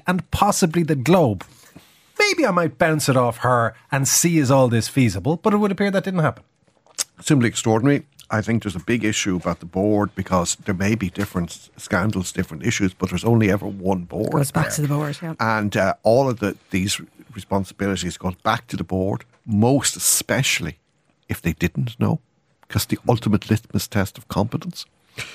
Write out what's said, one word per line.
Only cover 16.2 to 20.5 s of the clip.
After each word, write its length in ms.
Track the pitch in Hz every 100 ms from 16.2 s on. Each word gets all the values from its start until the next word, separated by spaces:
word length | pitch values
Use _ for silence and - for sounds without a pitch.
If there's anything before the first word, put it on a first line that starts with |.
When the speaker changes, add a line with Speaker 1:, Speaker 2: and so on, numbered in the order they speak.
| 135
Speaker 2:
of 100 | 110
the, 160 | 101 - _
these 320 | 95 98 - 82 _ -
responsibilities 840 | 107 - 98 95 - 101 95 90 -
go 160 | 92 90
back 240 | 107 117 -
to 100 | 98
the 80 | 90
board, 400 | 95 95 117 - _ -
most 520 | 104 117 139 - -
especially 800 | - - - 107 135